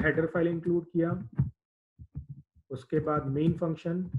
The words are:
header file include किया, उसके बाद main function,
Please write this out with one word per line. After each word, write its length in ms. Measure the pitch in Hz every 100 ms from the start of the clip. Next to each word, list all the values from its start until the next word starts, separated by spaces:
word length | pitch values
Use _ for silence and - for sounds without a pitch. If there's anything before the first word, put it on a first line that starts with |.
header 240 | 156 151 160
file 220 | 175 170
include 440 | 170 175 175 165
किया, 180 | 170 170 180 214 - - - _ _ _ - - - - - - _ -
उसके 280 | 127 - 156
बाद 280 | 151 151 135
main 300 | 139 165 170
function, 480 | 170 160 170 175 180